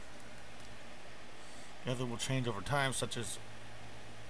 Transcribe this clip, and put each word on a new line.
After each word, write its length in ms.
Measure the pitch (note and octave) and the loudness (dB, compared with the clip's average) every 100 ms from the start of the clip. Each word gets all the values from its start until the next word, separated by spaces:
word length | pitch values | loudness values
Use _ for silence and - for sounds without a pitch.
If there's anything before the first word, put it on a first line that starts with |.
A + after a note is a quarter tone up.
| - - - - - - - - - - - - - - - - - - | -4 -4 -4 -4 -2 -2 -4 -4 -4 -4 -4 -4 -4 -4 -2 -2 -2 -2
The 80 | B2 | 0
other 120 | B2 | 2
will 120 | B2 A#2 | 2 0
change 320 | - C3 A#2+ | 2 4 4
over 120 | G2+ | 2
time, 320 | F#2+ C#3+ C3+ | 4 6 6
such 240 | - A#2+ B2 | 4 2 0
as 220 | G2+ - - - - - - - - - | 0 -2 -4 -4 -4 -4 -4 -4 -4 -4